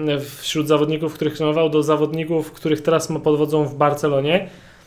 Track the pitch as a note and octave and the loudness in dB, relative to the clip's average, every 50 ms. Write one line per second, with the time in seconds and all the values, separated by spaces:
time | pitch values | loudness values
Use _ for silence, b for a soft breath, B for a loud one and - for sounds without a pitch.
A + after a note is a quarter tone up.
0 | D#3 D3+ C#3+ C#3 B2+ - - - - - - D#3 D3 C#3+ D#3 C#3+ D3+ D3+ D#3 D3+ | -2 -2 -2 -2 -4 -8 -12 -10 -8 -6 -4 -2 2 2 4 4 4 2 0 -2
1 | E3 D#3 D#3 - D#3 D3+ D#3 - D#3 D3+ D3+ D#3+ E3 D#3 D3 D#3 C#3+ D3+ D#3 D3 | -4 -4 -4 -2 -4 -4 -2 0 0 0 2 2 2 2 2 2 2 2 2 2
2 | D3+ D3+ D#3+ E3 D#3+ D#3 E3+ D#3+ D3+ - - - - D#3 D#3 D3+ - E3+ E3 D#3 | 2 0 -2 -4 -4 -2 -2 -2 -4 -4 -8 -6 -2 -2 -2 0 2 2 0 2
3 | D#3+ - D#3+ D3+ - D#3+ D3+ D3 D3+ D3 D3+ D#3 D3 C3+ B2+ C#3 D3 D3 C#3+ - | 0 -2 -4 -2 0 2 2 2 2 2 2 0 0 0 0 0 0 0 2 0
4 | - D3 C#3 C#3 C#3 D3 E3+ G3 F#3+ F3+ B B B B B B B | 0 0 0 0 2 2 0 0 0 -4 B B B B B B B